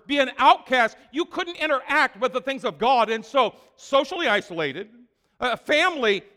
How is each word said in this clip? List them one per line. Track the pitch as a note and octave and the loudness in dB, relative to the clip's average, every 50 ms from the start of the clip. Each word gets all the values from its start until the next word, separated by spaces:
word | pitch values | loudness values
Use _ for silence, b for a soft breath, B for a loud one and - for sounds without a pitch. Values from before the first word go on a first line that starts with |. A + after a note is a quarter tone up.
| _ | _
be | - C#4+ C#4+ | -4 0 0
an | C4 - - - | 0 0 0 2
outcast. | B3+ D4+ F#4+ - - - C4 B3+ A3+ A3 - b b b | 6 6 6 4 2 -2 0 2 2 0 -2 b b b
You | b D4 F4 | b -6 -6
couldn't | - - E4 F#4 F4 F4+ | -6 -6 -8 -6 -6 -6
interact | - D4+ D#4 C#4+ C4 - C#4 C#4+ D4+ C#4+ C4 - G3 | -6 -4 -2 -2 -2 -2 -2 0 0 0 0 -2 -4
with | B3 B3+ B3+ | -4 -4 -4
the | B3+ | -4
things | B3+ C4+ C4+ A#3+ - | -6 -6 -8 -6 -6
of | G#3+ E3 D3 | -8 -4 0
God. | G#3+ B3+ C#4 A#3 A3 G#3 | 2 2 4 2 2 0
And | A3+ A3+ A3 | -2 -6 -6
so, | - - C4+ A#3 F#3+ - b b b b | -2 0 0 0 0 -2 b b b b
socially | - - - C#4 C4+ D4+ - F4+ F4 E4 | -20 -6 0 0 0 0 0 -4 -2 0
isolated, | A#3+ G#3 G3+ - - A3 E3 D#3 C#3+ C3 E3+ G#3+ A3 A#3 A#3+ B3 _ _ _ _ _ _ - | 0 0 0 -2 -4 -6 -4 -4 -4 -4 -8 -12 -16 _ -20 -20 _ _ _ _ _ _ -6
uh, | A#3+ B3+ A3+ | -4 -4 -4
family | - - - D4 D4+ F4 F#4 E4+ C#4+ A#3+ G#3+ G3+ F3+ - - _ | -4 -2 0 0 2 2 0 0 0 0 0 0 -2 -4 -12 _